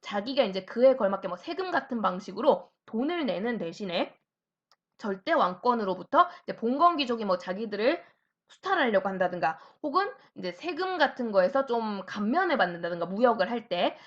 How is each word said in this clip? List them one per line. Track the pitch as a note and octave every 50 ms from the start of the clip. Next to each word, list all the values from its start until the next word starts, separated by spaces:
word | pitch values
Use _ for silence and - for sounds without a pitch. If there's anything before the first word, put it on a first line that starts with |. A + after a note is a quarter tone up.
| -
자기가 | - G3+ G#3 G3+ B3 C#4 C4+ B3+
이제 | G3+ F#3 F#3+ F#3
그에 | - - A#3 B3 C4+ B3+
걸맞게 | C4 A3+ G3 G3 C#4+ - F#3
뭐 | F3 -
세금 | - - F4 - F#4+ F#4
같은 | E4+ C#4+ C4 - B3+ A#3 G3+
방식으로 | F#3+ F#3 F#3 - - F3+ - B3+ D4+ G#3+ F3+ - - _ _ _
돈을 | - - A3 B3+ D4+ F4 F4 D4+
내는 | A#3 F3 E3+ G3+ A#3+ B3
대신에 | G#3 E3+ E3 E3+ - G#3+ F#3+ E3 F#3 C#4+ - - _ _ _ _ _ _ _ _ _ _ _ _ _ _ _ _ -
절대 | - G#3+ G3 F#3+ - D4 E4
왕권으로부터 | D4 G3+ F3+ F#3 - - A#3+ A#3+ A#3 G#3+ F#3+ F#3 E3+ F3+ - - D4+ F4+ F4 - - -
이제 | - F#3
봉건 | - - A#3 B3 D4 E4 F4 F4 C#4+
귀족이 | C#4+ A#3 A#3+ A3+ A3
뭐 | G3+ F#3 F3+
자기들을 | - F#3+ F#3 G3 A3+ A3 G#3 G3 G#3+ B3+ E4 F4 - - _ _ _ _ _ _ _
수탈하려고 | _ - _ - - G4 F4+ D4 A#3+ G#3+ F#3+ F#3+ G3
한다든가 | F#3+ F#3 F#3 F3 F3 F3 E3+ E3 E3 - - - - _ -
혹은 | D4+ C4+ F4+ G4 G#4 B4+ - - _ -
이제 | - F#3 F3+ F3
세금 | - - E4 F4 D4 F#4 F#4 F#4 F4
같은 | D4+ C4+ C4+ - B3 A3+ G#3
거에서 | G3 F#3 F#3 F#3 C4+ C4+
좀 | C4+ A#3+ A#3 A3+ A3 G#3 G3 F#3
감면을 | - - G#3+ G#3 G#3 B3+ E4+ G4 F4+ D4+ A#3
받는다든가 | G3 F3+ F3 E3+ E3+ E3+ F3 E3+ E3+
무역을 | E3+ F#3+ G3+ B3 B3 A#3 A3 A3 G#3+
할 | B3+ A#3 A3+ -
때, | F3+ F3 G3 D4 - - -